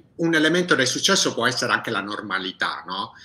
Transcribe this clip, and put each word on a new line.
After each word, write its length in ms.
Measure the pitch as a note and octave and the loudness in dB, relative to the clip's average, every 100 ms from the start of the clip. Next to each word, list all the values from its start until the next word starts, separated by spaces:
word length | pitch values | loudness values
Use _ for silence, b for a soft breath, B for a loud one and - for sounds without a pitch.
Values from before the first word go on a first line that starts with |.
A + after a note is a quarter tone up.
| - - | -16 -4
un 180 | E3+ | 0
elemento 420 | E3 D#3 F3+ F3+ C#3+ | 4 4 4 2 2
del 120 | B2+ | 2
successo 460 | C3+ - F#3+ C#3 | 2 2 2 2
può 120 | B2 A#2 | 0 0
essere 260 | C3 A#2 | 0 0
anche 200 | G#2+ - | 0 0
la 100 | G#2 | -4
normalità, 840 | G2+ G#2 G#2 F#2+ F#2+ - E2+ - F2 | -4 -8 -6 -6 -6 -4 -4 -4 -8
no? 280 | F#2+ A2 B | -6 -8 B